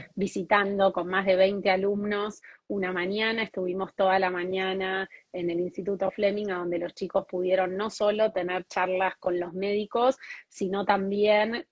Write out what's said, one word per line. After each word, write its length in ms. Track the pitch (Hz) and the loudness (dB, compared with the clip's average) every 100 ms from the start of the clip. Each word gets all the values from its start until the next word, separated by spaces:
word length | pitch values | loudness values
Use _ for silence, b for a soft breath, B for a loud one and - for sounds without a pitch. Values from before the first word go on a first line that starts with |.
| - - | -8 -4
visitando 760 | 202 196 175 208 196 202 190 | -4 -4 2 2 2 2 2
con 140 | 185 175 | 2 -2
más 180 | 185 196 | 0 2
de 100 | 185 | 4
veinte 340 | 190 202 196 | 4 2 0
alumnos 720 | 190 196 202 208 208 208 202 B B - | 2 2 -2 -2 -2 -4 -8 B B -8
una 240 | 202 185 | -4 -2
mañana, 500 | 185 180 208 220 226 | -2 -2 -2 -2 -2
estuvimos 500 | 220 - 185 185 190 | -4 -4 -4 -4 -4
toda 240 | - 190 190 | 0 2 4
la 120 | 185 | 2
mañana 800 | 180 180 190 190 190 190 190 190 B _ | -2 -4 -2 -2 -2 -2 -4 -6 B _
en 160 | 185 175 | -6 -2
el 100 | 170 | -2
Instituto 500 | 180 - 190 196 190 | -2 -4 -4 -2 -2
Fleming, 420 | - 202 202 208 | 0 0 0 -2
a 80 | 180 | -4
donde 200 | 175 175 | -2 -4
los 140 | 175 | -4
chicos 320 | - 185 196 - | -6 -4 -2 -2
pudieron 460 | 180 180 185 185 185 | -2 0 2 2 -2
no 140 | 214 | -4
solo 420 | - 208 214 214 | 0 0 2 2
tener 340 | 208 175 180 180 | 0 -2 -4 -4
charlas 520 | - 185 185 190 - | -2 0 2 0 -2
con 200 | 185 175 | -2 -2
los 120 | 175 | -2
médicos, 640 | 175 196 208 208 226 247 262 B B B | -4 -2 -2 -2 2 2 0 B B B
sino 380 | - 190 196 196 | -8 -4 0 2
también, 800 | 202 196 202 208 208 214 233 - | 2 2 2 4 4 2 -2 -6